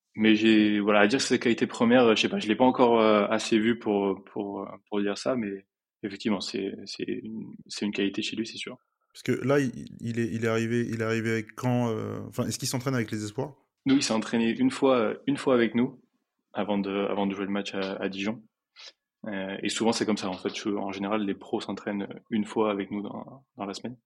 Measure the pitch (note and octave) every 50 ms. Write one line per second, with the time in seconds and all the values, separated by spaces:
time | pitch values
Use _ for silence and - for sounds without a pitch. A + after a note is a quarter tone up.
0 | _ _ - G#2+ G#2+ A2 A2 G#2+ A2 A2+ A2 G#2+ G#2+ G#2 G#2 G#2 G2+ G#2 G#2 G#2
1 | G2+ G#2 B2+ C3+ - - C3 A#2 - B2+ A2+ - C3 - - - A#2+ A2+ A#2+ B2+
2 | B2 A#2 G#2+ - - G#2 F#2+ G2+ G2+ G#2 G#2+ - B2+ B2+ B2 - B2+ A#2 A#2 A2+
3 | A2 A2 G#2+ G#2 G2+ G2 A2+ A2 - - A#2 A2 G#2+ A#2 A#2 A2+ - A2+ G#2 G2+
4 | G2 G2 F#2+ G2 - - - - G#2 G2+ G2 G2 G2 - - G#2 _ - G#2 G#2
5 | G2+ G2+ G2 - - B2 C3+ B2 A2 G2+ G2 F#2+ - _ _ _ _ _ _ _
6 | - G#2 F#2+ - - A#2 G#2 F2+ - - - G#2 G2 G2 G#2 - G2+ G2 - -
7 | - - G#2 G#2+ - A2 A2 A2 G2+ - - - - - - - G#2+ G#2 G#2 -
8 | G2+ G2 G2 - G#2+ - - G#2+ A2+ - - A#2 - B2+ B2 - _ _ _ _
9 | _ _ _ - - - B2 - - B2+ C#3 D3 C#3 B2 - D2 C2 - - -
10 | - A#2 A2+ A#2 A#2 G#2 E2+ A2+ A2+ A2+ A2+ A2+ A2+ A2+ A#2+ A#2+ A#2+ A2+ A2+ A2
11 | A2 A2 A2+ A2+ A2 A2+ A2+ A2+ A2 - - - - B2+ B2 B2 A#2+ A#2 A2 G#2+
12 | G#2+ G#2 G#2+ G#2+ G#2 A2 G#2+ - A#2+ A2+ A2+ - - B2 - B2+ B2 C#3 C3+ B2
13 | A2+ G#2+ A2+ G#2+ G#2 G#2 G2+ - C3+ D3+ - _ _ _ _ _ - C#3 C3+ C#3
14 | C3+ - A2+ A2 G#2 - - A#2 A2+ A2+ A#2 A#2 B2+ C3 - - C#3+ C3+ C3 B2
15 | A2 G#2 G#2 - - - C#3+ D3 - D3 C3 A#2+ A#2 G#2+ G2+ A#2 B2 C#3 - -
16 | _ _ _ _ _ _ _ _ _ _ - G#2+ G2 G2 G#2 G2+ G2 G2 G2 G2+
17 | G2+ G2+ G2 G2+ G2+ G2 G2 G2 G2 F#2+ G2+ G2+ G2 - - G2 F#2+ F#2+ F#2+ -
18 | G2 G2 F#2+ G2 G2 G#2+ A2+ - - _ _ _ _ _ _ - - - _ _
19 | _ _ _ _ - A2 G2+ F#2+ F#2+ F#2+ G2 - - G#2 - - A2+ A2+ A#2 -
20 | A2 G2+ G#2+ G2+ - F#2+ F#2 F#2 - G2+ G2 - - A2 G2+ G#2 G2+ G2 F#2+ G2
21 | G2 G2 G#2+ A2 G#2 G2 F#2+ - - - - G#2+ - - G2+ - - G#2+ G#2 G2+
22 | G2 - - - _ - A#2+ A2 G2+ - - A#2 G#2+ G#2+ G#2 G2 G2 - G#2 G#2
23 | G2+ - - A2 - - - C3+ _ _ _ - G2+ G2 - - - A2+ B2+ B2
24 | _